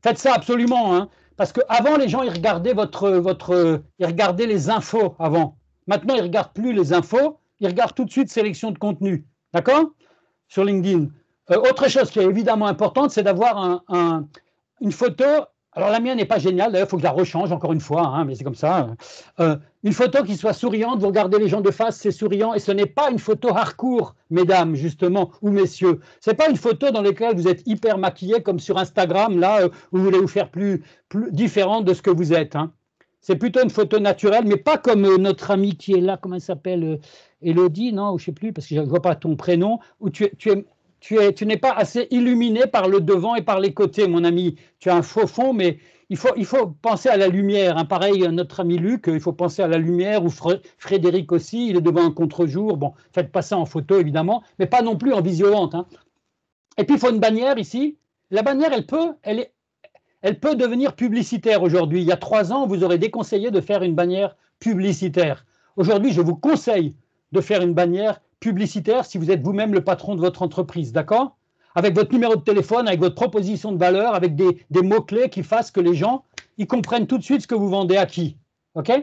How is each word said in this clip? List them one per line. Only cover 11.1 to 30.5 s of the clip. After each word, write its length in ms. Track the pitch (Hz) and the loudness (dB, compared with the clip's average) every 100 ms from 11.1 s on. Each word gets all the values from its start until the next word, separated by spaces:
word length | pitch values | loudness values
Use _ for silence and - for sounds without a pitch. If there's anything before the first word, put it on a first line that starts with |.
| - _ _ _ | -8 _ _ _
Euh, 60 | 180 | 2
autre 320 | - 269 269 | 4 2 2
chose 220 | 269 247 | 2 0
qui 100 | 214 | 2
est 40 | |
évidemment 420 | 190 196 214 220 208 | 2 2 0 0 0
importante, 440 | 156 208 - 285 | 0 0 0 0
c'est 140 | - | 0
d'avoir 340 | 202 185 240 208 | 0 2 0 0
un, 240 | 185 175 _ | -2 -4 _
un, 380 | 180 170 160 151 - _ _ _ _ | 0 0 -2 -8 -16 _ _ _ _
une 120 | 208 | -6
photo. 320 | 160 240 160 269 302 - _ _ | -2 -4 0 2 2 -2 _ _
Alors 180 | - 196 | -4 0
la 80 | 220 | 0
mienne 200 | 240 254 | 0 -2
n'est 60 | |
pas 140 | 190 220 | -2 0
géniale, 320 | 156 180 214 | 0 0 0
d'ailleurs 160 | 185 196 | 0 -2
il 40 | |
faut 60 | 185 | -2
que 60 | |
je 40 | 156 | -2
la 60 | |
rechange 380 | 143 175 165 190 | 0 -2 -2 -4
encore 220 | 165 160 | -4 -2
une 80 | 160 | -4
fois, 260 | 156 151 165 | -2 -2 -2
hein, 180 | 135 | -2
mais 120 | 151 123 | -4 -6
c'est 80 | |
comme 100 | 131 | -10
ça. 400 | 117 147 180 120 113 - - - - | -4 -2 0 -2 -8 -18 -20 -20 0
Euh, 160 | 165 147 - _ | 0 0 -8 _
une 100 | 208 | -4
photo 300 | - 247 277 | 0 2 2
qui 140 | 202 196 | -2 -2
soit 160 | 220 | -2
souriante, 480 | - 240 208 226 247 | -2 -2 -2 -2 -2
vous 80 | 196 | 0
regardez 300 | 196 185 208 | 0 2 2
les 100 | 208 | 2
gens 120 | 196 | 2
de 120 | 202 | 0
face, 240 | - 226 220 | 0 -4 -2
c'est 160 | 214 | -6
souriant, 420 | - 214 196 220 | -4 -2 0 0
et 60 | 214 | -2
ce 100 | 202 | -2
n'est 160 | 196 202 | -2 0
pas 240 | - 294 | 0 0
une 80 | 240 | -2
photo 300 | - 214 240 | -2 -2 0
hardcore, 680 | 196 226 - 254 247 - - _ | 0 -2 -4 -2 -2 -4 -10 _
mesdames, 460 | 165 180 190 165 147 | 0 4 4 2 -2
justement, 560 | 165 - 175 196 180 - | -4 -2 0 0 -2 -4
ou 80 | 208 | -2
messieurs. 500 | 202 185 - 180 165 - _ | 2 0 2 0 0 -4 _
C'est 140 | - | -4
pas 140 | 226 311 | 2 2
une 80 | 220 | 2
photo 360 | 233 190 277 | 0 0 0
dans 100 | 226 | 2
laquelle 340 | 202 - 226 202 | 0 0 -2 0
vous 120 | 175 | 0
êtes 140 | 180 - | 0 -2
hyper 320 | 214 226 196 | -2 0 0
maquillés 440 | 190 180 185 226 | -2 -4 -2 -2
comme 180 | - 180 | 0 -4
sur 180 | - 190 | -2 -4
Instagram, 600 | 190 - 180 180 220 180 | -2 0 0 2 2 2
là, 240 | 180 214 | 4 4
euh, 60 | 180 - - | 2 -2 -4
où 80 | 185 | 0
vous 60 | |
voulez 140 | 190 190 | 4 4
vous 100 | 185 | 2
faire 220 | 202 180 | -2 -4